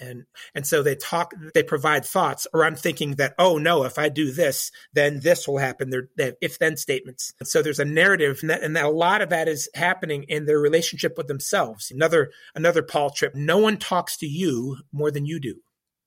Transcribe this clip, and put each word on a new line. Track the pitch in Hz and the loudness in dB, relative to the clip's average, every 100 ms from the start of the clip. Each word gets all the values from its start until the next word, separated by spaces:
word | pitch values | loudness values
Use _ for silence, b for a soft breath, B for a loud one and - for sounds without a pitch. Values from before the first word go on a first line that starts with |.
And, | 127 123 131 - B | -16 -16 -18 -20 B
and | 143 143 | -8 0
so | 156 | 2
they | 143 135 | 2 0
talk, | - 170 170 185 156 | -2 -2 -4 -8 -2
they | 160 | 0
provide | 139 151 151 147 | 2 0 0 0
thoughts, | - 190 156 135 - | 0 0 0 -2 -4
or | 160 | 2
I'm | 160 151 | 2 0
thinking | 175 147 147 139 | -4 -2 -2 0
that, | 135 - | 0 4
"Oh | 185 156 | 4 4
no, | 160 170 | 4 4
if | 131 - | 2 0
I | 151 | -2
do | 139 147 | 0 -2
this, | 131 151 131 - B B | 2 0 0 -6 B B
then | 147 143 143 | 2 2 2
this | 143 170 - | 2 2 2
will | 139 | -2
happen." | 131 123 131 | -2 -4 -6
They're, | 131 127 - | -6 -6 -4
they | 135 | -4
have | - | -4
if | 165 - | -8 0
then | 160 156 | -2 0
statements. | - 131 131 127 - - | -4 -4 -6 -12 -12 -10
And | 139 | -2
so | 160 | 0
there's | 151 143 | 0 0
a | |
narrative, | 143 151 190 190 147 131 | 0 4 4 4 2 0
and | 156 | -2
that, | 170 | -2
and | 156 160 | -2 0
that | |
a | 147 | 0
lot | 156 170 208 | 2 2 2
of | 190 | 2
that | 170 160 | 0 0
is | 147 - | -2 -6
happening | - 170 185 170 147 143 | -2 -2 -2 -4 -6 -4
in | 151 | -4
their | 147 151 | 2 2
relationship | 147 160 170 - 165 - | 4 2 0 -2 -4 -4
with | 143 | -8
themselves. | 139 - 202 131 110 - | -6 -2 -2 -2 -4 -10
Another, | 127 160 165 139 B B | 0 2 4 2 B B
another | 151 165 160 | 0 2 2
Paul | - 151 143 | 0 0 -2
trip, | 139 143 | 0 -2
no | 135 147 180 | -2 0 2
one | 214 208 | 4 2
talks | - 180 170 - | -2 -2 -2 -6
to | 151 | -6
you | 151 185 123 131 131 - | -2 -2 -2 -4 -8 -10
more | 143 147 | -4 -2
than | 143 143 | -2 -4
you | 160 | -6
do. | 127 92 _ _ _ _ | -6 -10 _ _ _ _